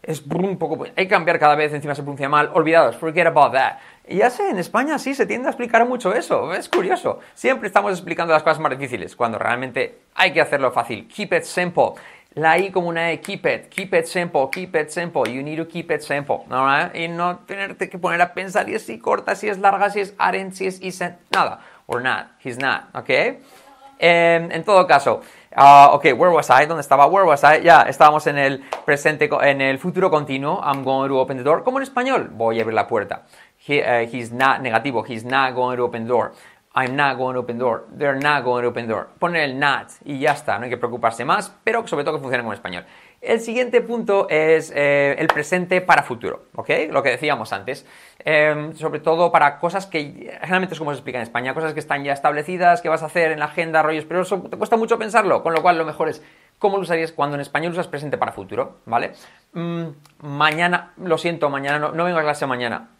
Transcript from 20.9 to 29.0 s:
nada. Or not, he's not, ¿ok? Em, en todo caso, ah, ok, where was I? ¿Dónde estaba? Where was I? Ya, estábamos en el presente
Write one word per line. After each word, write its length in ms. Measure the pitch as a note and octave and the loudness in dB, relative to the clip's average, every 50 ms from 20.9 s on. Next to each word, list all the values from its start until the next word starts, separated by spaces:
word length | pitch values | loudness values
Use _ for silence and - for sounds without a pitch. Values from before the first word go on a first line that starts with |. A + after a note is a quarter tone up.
| F3+ - F3+ F3 E3+ _ _ _ | -8 -8 -8 -10 -10 _ _ _
nada. 280 | - G3 E3 B2+ - - - - - - _ | 0 0 0 0 -2 -10 -16 -20 -20 -20 _
Or 140 | - - B2 | -6 -6 -4
not, 260 | B2 C3 A#2 F#2+ - - _ _ | -2 -2 -2 -2 -6 -12 _ _
he's 160 | _ C3+ A#2 | _ -12 -8
not, 260 | B2 C#3 C3+ A2 - - - _ | -4 -2 -2 -2 -4 -6 -10 _
¿ok? 140 | B2+ A2 - B2+ C3+ E3+ A#3+ C4+ - - _ - - - - - _ - - _ _ | -12 -2 0 0 2 2 0 -4 -8 -18 _ -20 -20 -20 -20 -20 _ -20 -20 _ _
Em, 520 | D#3+ E3+ E3+ E3+ E3+ E3+ E3+ E3 E3+ E3+ | 2 4 4 6 4 4 4 2 0 -4
en 120 | - E3 D#3+ | -8 -6 -2
todo 220 | - G3+ F#3 F3+ | 2 4 4 4
caso, 360 | C#3+ D3+ C#3 - B2+ G#2+ - - - - - - _ - | 6 4 4 4 2 -2 -2 -4 -16 -20 -20 -20 _ 4
ah, 340 | - C3+ C#3+ C#3+ C#3+ C#3+ C#3+ | 8 10 12 12 12 12 10
ok, 140 | D3 C#3+ - D#3 B2+ | 10 6 4 2 4
where 140 | A2+ E3 F3+ | 4 4 4
was 200 | E3+ D#3 - - | 4 2 4 6
I? 160 | B2+ C3 D3+ | 6 6 6
¿Dónde 140 | D3+ E3 D#3+ | 4 0 -6
estaba? 260 | C#3+ - C#3+ C3+ C#3+ | 0 2 6 6 6
Where 180 | D3 F3 G3 F#3+ | 6 6 4 6
was 160 | E3+ D3 C#3 - | 4 4 6 6
I? 200 | D3 D3+ - D#3 | 6 6 6 8
Ya, 180 | E3 E3 D3 | 8 10 10
estábamos 460 | A#2 - C3+ - D#3+ D3+ D3+ D3+ - | 8 6 4 6 6 8 8 6 0
en 100 | D#3+ C#3+ | 0 0
el 260 | C#3+ C#3 C3+ C#3 C3 - - - - - | 2 2 2 0 -2 -8 -10 -12 -8 0
presente 420 | - D3 C#3+ | 0 0 2